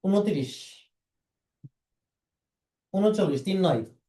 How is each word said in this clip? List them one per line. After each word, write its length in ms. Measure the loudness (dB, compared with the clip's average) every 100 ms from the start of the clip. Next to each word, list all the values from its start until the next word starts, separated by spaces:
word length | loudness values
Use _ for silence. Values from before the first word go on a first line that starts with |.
ঊনত্রিশ, 800 | 2 2 2 -2 -4 -10 -18 -20 _ _ _ _ _ _ _ _ -20 _ _ _ _ _ _ _ _ _ _ _ _
ঊনচল্লিশ, 500 | 0 2 2 0 0
তিন 220 | -2 0 2
নয় 200 | 0 -4 _